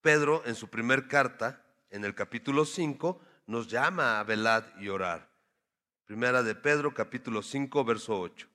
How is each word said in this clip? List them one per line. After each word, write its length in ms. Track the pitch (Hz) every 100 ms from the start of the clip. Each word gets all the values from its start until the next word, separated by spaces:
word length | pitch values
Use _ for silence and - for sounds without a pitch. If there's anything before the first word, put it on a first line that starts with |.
Pedro, 400 | 156 151 147 160 123
en 80 |
su 140 | 113 113
primer 400 | 110 117 131 127
carta, 560 | 143 127 - 113 131 _ _ _
en 160 | 101
el 120 | 104 98
capítulo 480 | 101 117 127 139
cinco, 560 | 151 - 160 139 165 180 - _ -
nos 220 | 117 113
llama 500 | 113 147 185 135 110
a 60 |
velad 400 | 107 110 110 113 110 -
y 80 | 101
orar. 420 | 98 92 82 - _ _ _ _ _ _ _
Primera 380 | _ 107 123 127
de 140 | 113 107
Pedro, 360 | 143 147 147
capítulo 500 | 143 107 127 - 110
cinco, 420 | 101 135 139 147
verso 360 | 120 110 - 104
ocho. 280 | 87 - -